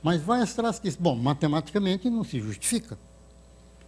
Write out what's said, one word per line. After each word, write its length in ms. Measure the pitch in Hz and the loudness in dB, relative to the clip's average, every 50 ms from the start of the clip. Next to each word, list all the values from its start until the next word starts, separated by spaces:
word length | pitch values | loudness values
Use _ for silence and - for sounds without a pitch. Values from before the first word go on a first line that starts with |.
Mas 260 | - 160 175 165 147 | 2 2 2 2 2
Weierstrass 520 | 185 240 247 233 - - - 220 226 - - | 2 2 2 2 0 0 -2 0 0 -2 -2
disse, 180 | - 196 139 - | -4 -6 -4 2
bom, 160 | 175 170 131 | 2 2 2
matematicamente 920 | 117 120 139 147 143 - 151 147 160 156 - - 208 202 185 185 190 - 254 | 2 2 0 2 2 2 2 2 0 -2 0 -2 0 2 2 0 0 0 0
não 140 | 233 226 208 | 0 0 -2
se 160 | - - 123 | -2 -4 -4
justifica. 580 | 107 107 104 - - - 240 226 - - - - - - - - - - - - - - - - - - - - - | -4 -4 -6 -4 -2 -2 -2 -2 -4 -6 -16 -16 -16 -20 -20 -20 -20 -20 -20 -20 -20 -20 -20 -20 -20 -20 -20 -20 -20